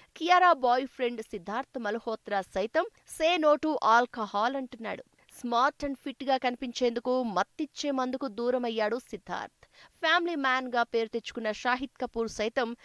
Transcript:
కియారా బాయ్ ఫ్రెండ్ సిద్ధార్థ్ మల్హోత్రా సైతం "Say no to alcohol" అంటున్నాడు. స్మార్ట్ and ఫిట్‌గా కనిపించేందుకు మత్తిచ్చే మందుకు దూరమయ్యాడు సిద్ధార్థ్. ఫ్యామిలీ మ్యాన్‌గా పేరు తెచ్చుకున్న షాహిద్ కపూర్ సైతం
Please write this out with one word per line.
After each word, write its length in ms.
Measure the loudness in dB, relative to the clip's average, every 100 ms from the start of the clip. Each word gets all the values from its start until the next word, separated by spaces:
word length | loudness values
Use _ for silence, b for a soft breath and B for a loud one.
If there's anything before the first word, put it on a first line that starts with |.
| b -4
కియారా 340 | 2 6 6
బాయ్ 320 | 6 4 2 0
ఫ్రెండ్ 360 | -2 -4 -4
సిద్ధార్థ్ 560 | -8 -10 -6 -6 -6 -6
మల్హోత్రా 600 | -4 -4 -4 -8 -4 -4 -2
సైతం 380 | -4 -2 0 -2 b -16
"Say 200 | 0 2 4
no 160 | 4 4
to 140 | 2 0 4
alcohol" 640 | 4 4 -2 -4 -2 -2 -2
అంటున్నాడు. 460 | -8 -10 -10 -10 -12 b _
స్మార్ట్ 520 | -12 -2 2 2 0
and 140 | -6 -6
ఫిట్‌గా 380 | -10 -6 0 0
కనిపించేందుకు 760 | 0 -4 -6 0 0 0 0 0 0
మత్తిచ్చే 600 | 0 -2 -4 -8 -6 -4
మందుకు 380 | -2 -2 -4 -6
దూరమయ్యాడు 680 | -4 -2 0 -2 -2 -2 -2
సిద్ధార్థ్. 580 | -6 -14 -8 -8 -8 _ _ B B _
ఫ్యామిలీ 400 | 2 2 2 0
మ్యాన్‌గా 480 | 0 0 0 0
పేరు 260 | 0 0 -2
తెచ్చుకున్న 380 | -4 -6 -6 -4
షాహిద్ 460 | -2 -2 -2 -4 -8
కపూర్ 320 | -6 -4 -4
సైతం 400 | -2 -2 -2 -2 -4